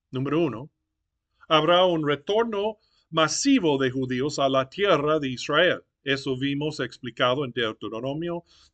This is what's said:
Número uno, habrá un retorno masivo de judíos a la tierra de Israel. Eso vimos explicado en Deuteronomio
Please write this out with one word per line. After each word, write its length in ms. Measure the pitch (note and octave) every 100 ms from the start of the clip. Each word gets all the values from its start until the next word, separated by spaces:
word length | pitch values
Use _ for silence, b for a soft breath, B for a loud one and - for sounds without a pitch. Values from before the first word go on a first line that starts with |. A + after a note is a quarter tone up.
| _
Número 280 | B2+ C3+ D3+
uno, 300 | E3 A2+ D3 _ _ _ _ _ _ b b
habrá 360 | D#3 D#3 F3 F#3
un 220 | E3 D3
retorno 720 | C#3+ - G#3+ A#3 G3+ G#3+ A3 _ _ _
masivo 680 | D#3+ D3+ - C#4 C4+ E3 C3+
de 100 | C3
judíos 480 | C3 C3 B2+ C#3+ C#3
a 100 | C3+
la 220 | C3+ B2+
tierra 500 | - G3+ D3+ D3 D#3
de 100 | C3+
Israel. 520 | B2 - D3 F3+ G2+ - _
Eso 340 | C#3 C3+ C#3 B2+
vimos 420 | C#3 C#3+ D3+ D3
explicado 640 | B2 - B2 - B2+ C3
en 80 | C3
Deuteronomio 920 | B2 A2+ A2 G#2+ A2+ C3 D3 E3+ E3+ b b b